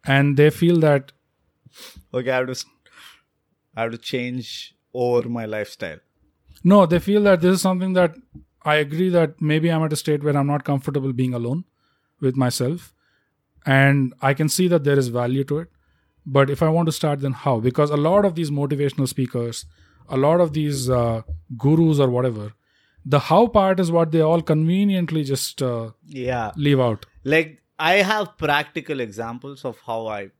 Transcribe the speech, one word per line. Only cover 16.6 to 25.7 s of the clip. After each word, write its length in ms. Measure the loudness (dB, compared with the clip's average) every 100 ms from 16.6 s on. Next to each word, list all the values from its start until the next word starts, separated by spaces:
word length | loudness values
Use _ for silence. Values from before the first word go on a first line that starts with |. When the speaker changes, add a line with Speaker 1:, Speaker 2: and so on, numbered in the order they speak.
Speaker 1:
I 60 | 2
want 180 | 2 0
to 40 |
start, 280 | -2 -2 -2
then 120 | -4
how? 260 | -4 -2 0
Because 320 | 0 0 0
a 60 | 2
lot 280 | 2 2 2
of 80 |
these 160 | -2 -4
motivational 580 | -2 -2 -2 -2 -2 -4
speakers, 580 | -2 -4 -4 -6 -10 -16 _ _ _ -6
a 80 | 0
lot 240 | 2 2
of 120 | 2
these, 360 | 0 -4 -4 0
uh, 320 | 0 0 -4 -8 -14 _ -2
gurus 440 | 2 4 4 4
or 100 | 2
whatever, 440 | 2 -2 -4 -12 -16 _ _ _ _ 0
the 140 | 0
how 260 | 4 4 4
part 320 | 4 2 2
is 120 | 0
what 200 | 2 2
they 100 | 2
all 200 | 2 2
conveniently 840 | 0 0 2 0 0 0 -2 -4
just, 380 | -2 -4 -6 -6
uh, 300 | -4